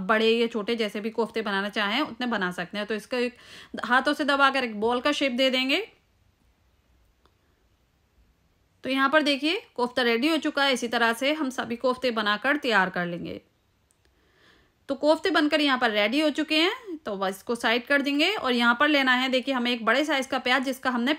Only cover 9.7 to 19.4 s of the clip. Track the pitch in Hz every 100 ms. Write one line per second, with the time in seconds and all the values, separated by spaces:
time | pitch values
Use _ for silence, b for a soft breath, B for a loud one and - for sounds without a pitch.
9.7 | - 240 262 240 233 294 320 302 277 277
10.7 | 247 240 240 226 226 269 311 262 254 233
11.7 | 233 262 247 254 226 214 208 262 294 254
12.7 | 208 185 180 175 170 165 196 _ _ _
13.7 | _ _ _ _ b b b b b b
14.7 | b - 277 294 311 381 330 302 311 294
15.7 | 254 247 208 208 285 311 - 302 311 349
16.7 | 480 440 311 - 196 190 196 - 233 240
17.7 | 240 240 285 269 285 339 427 262 240 240
18.7 | 240 294 285 262 247 262 254